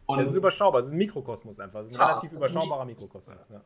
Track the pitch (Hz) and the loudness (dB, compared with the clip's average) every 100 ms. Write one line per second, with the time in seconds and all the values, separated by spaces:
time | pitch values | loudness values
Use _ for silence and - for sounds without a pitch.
0 | - 139 135 180 185 - 196 131 131 160 | -2 0 2 4 2 4 4 4 2 0
1 | 208 143 120 107 113 104 98 107 110 123 | -2 -4 -8 -10 -12 -14 -12 -12 -4 2
2 | 165 - 160 - 170 170 160 139 123 110 | 2 2 -4 -2 -2 0 -2 -4 -8 -12
3 | 98 95 - 90 - 104 | -16 -18 -20 -20 -20 -20